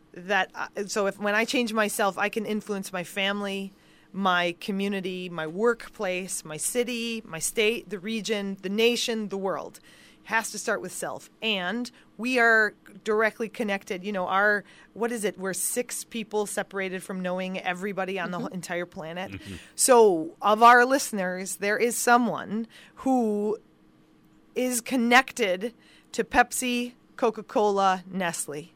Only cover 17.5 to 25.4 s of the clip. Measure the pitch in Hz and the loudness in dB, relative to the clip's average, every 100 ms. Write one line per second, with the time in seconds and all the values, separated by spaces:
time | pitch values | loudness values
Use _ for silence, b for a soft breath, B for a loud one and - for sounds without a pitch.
17.5 | 185 185 180 208 190 185 190 170 180 240 | -4 -4 -4 -6 -4 -4 -4 -6 -6 -8
18.5 | 185 - 175 175 190 156 170 196 196 B | -8 -6 -6 -6 -10 -12 -10 -10 -12 B
19.5 | 90 B - - 240 214 165 156 - 202 | -16 B -2 6 8 8 6 -2 -2 2
20.5 | 214 233 247 247 277 - 208 180 180 190 | 8 10 10 8 2 0 -2 -4 -4 -8
21.5 | - 202 208 240 226 247 240 226 143 - | -4 -2 2 0 2 4 6 6 -2 -6
22.5 | 214 226 B B - 262 254 220 208 208 | -6 -8 B B -4 2 2 2 0 -2
23.5 | - - _ _ _ _ _ _ _ _ | -4 -8 _ _ _ _ _ _ _ _
24.5 | - 254 247 - 254 233 247 262 - | -4 -2 -2 -2 0 6 6 6 0